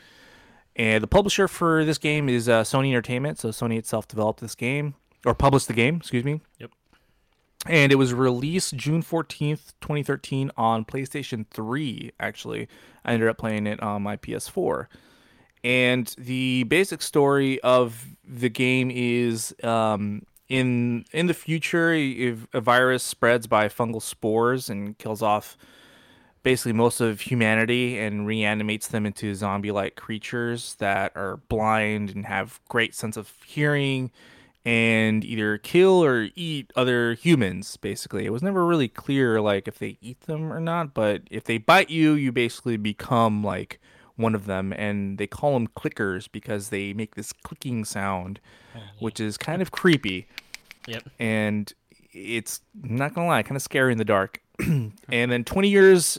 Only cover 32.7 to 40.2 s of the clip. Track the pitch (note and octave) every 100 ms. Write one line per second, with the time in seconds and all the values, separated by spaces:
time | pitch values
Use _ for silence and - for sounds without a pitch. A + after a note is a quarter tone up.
32.7 | A#2+ A2+ - A2 A2 G#2 - - - D3
33.7 | D3 C#3 C3+ B2+ - - - _ _ A#2+
34.7 | A2+ A2+ A2 A2 A2 - A2 G#2+ G#2 -
35.7 | F3 F#3+ F#3 D#3 B2 G#2+ - E3+ D3 A2+
36.7 | - B2+ A#2+ A#2 A#2 E3+ D#3 G2 F#2 G2+
37.7 | - G2+ - - G2 G2+ A#2 F3+ F#3+ E3+
38.7 | E3+ B2 - - C#3 B2+ A2+ G#2+ G2+ G2+
39.7 | - G#2+ - A2+ B2+